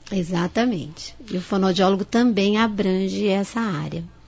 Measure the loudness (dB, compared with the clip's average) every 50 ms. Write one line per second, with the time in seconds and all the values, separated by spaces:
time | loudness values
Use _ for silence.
0 | -10 -6 -4 -4 -2 -2 -2 -2 -2 0 0 0 0 0 0 -2 -6 -8 -12 -14
1 | -16 -16 -16 -18 -12 -8 -6 -6 -4 -2 0 2 2 2 2 4 4 4 4 2
2 | 0 0 2 2 4 4 4 4 2 4 4 4 2 2 2 0 0 0 2 0
3 | 0 -2 -2 -2 0 0 2 0 0 -2 -4 -4 -4 -2 -2 -4 -4 -6 -6 -8
4 | -10 -10 -14 -20 -20